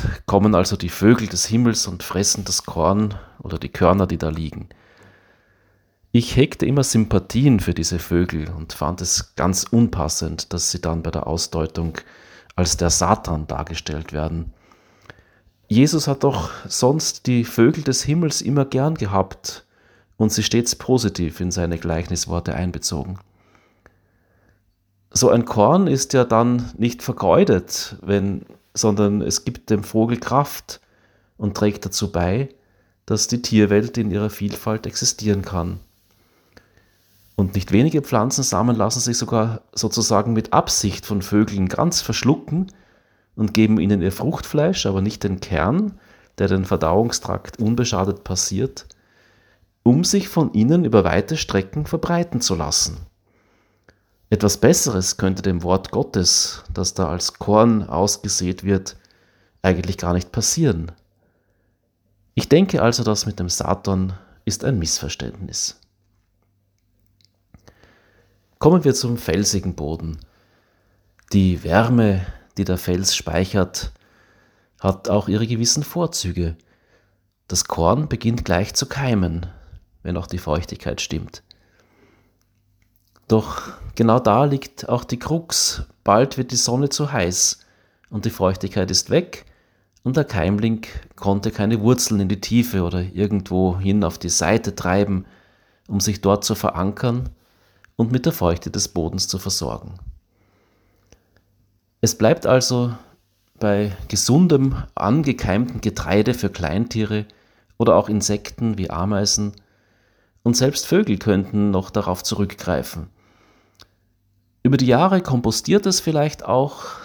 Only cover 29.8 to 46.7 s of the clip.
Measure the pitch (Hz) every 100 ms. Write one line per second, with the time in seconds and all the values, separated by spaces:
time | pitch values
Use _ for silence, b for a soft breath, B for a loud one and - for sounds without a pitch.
29.8 | 95 110 113 120 - 127 143 - - -
30.8 | _ _ _ _ _ _ 107 95 104 101
31.8 | 98 - 98 85 87 104 139 b b b
32.8 | b b - 110 - 120 - 110 104 104
33.8 | 113 120 104 98 107 - 101 - - 107
34.8 | - - - - 107 101 95 92 85 90
35.8 | - _ _ b b b b b b b
36.8 | b b b b b - 95 98 92 98
37.8 | 147 160 139 117 117 139 131 92 117 117
38.8 | 104 123 120 117 107 117 113 113 - -
39.8 | 110 120 110 104 107 110 110 - - -
40.8 | 101 90 - 101 92 104 107 101 92 -
41.8 | 170 165 - 110 117 143 - 160 190 b
42.8 | b b b b b - 107 - 110 107
43.8 | 90 104 87 - - - - 151 160 190
44.8 | 98 95 98 - 104 92 - 82 82 156
45.8 | 214 b b b b - 98 95 92